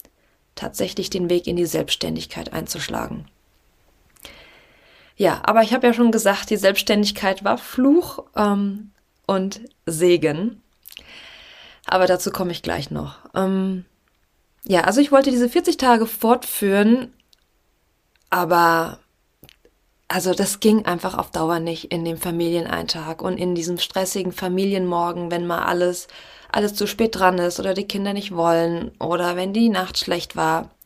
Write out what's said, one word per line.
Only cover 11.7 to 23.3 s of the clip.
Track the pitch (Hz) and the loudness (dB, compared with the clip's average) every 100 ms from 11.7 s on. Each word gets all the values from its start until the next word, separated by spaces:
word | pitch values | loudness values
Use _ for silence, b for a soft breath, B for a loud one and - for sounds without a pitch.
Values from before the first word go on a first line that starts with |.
| B - | B -2
Aber | 185 185 | 2 4
dazu | 180 190 | 2 -2
komme | - 180 | -4 -6
ich | 170 | -6
gleich | 165 165 139 | -6 -6 -6
noch. | 151 147 - - | -8 -10 -14 -8
Ähm, | - 190 190 190 185 180 _ _ _ _ _ _ _ | -2 0 0 -2 -4 -10 _ _ _ _ _ _ _
ja, | - 180 | 2 4
also | 180 220 | 4 4
ich | 285 | 6
wollte | 277 277 | 6 6
diese | 247 240 | 2 2
vierzig | 339 349 294 | 2 0 2
Tage | 254 233 226 | 4 4 2
fortführen, | - 226 262 - - 196 196 208 254 247 _ _ _ _ _ _ _ _ _ _ _ - | 0 2 2 0 -2 2 4 4 4 0 _ _ _ _ _ _ _ _ _ _ _ -4
aber | 180 170 175 170 165 165 - _ _ _ _ - _ _ _ _ _ - | -2 2 4 4 4 0 -8 _ _ _ _ -20 _ _ _ _ _ -6
also | 180 185 | -2 0
das | 180 190 - | 0 -2 2
ging | 214 214 208 | 4 4 2
einfach | 175 185 - | -4 -4 -6
auf | - | -4
Dauer | 165 160 170 | -2 -2 -2
nicht | 165 165 - | -4 -8 -6
in | 175 | -6
dem | 165 165 | -4 -6
Familienalltag | 180 170 170 170 165 170 165 165 160 165 | -4 -2 0 -2 -2 -4 -4 -8 -8 -6
und | 185 | -6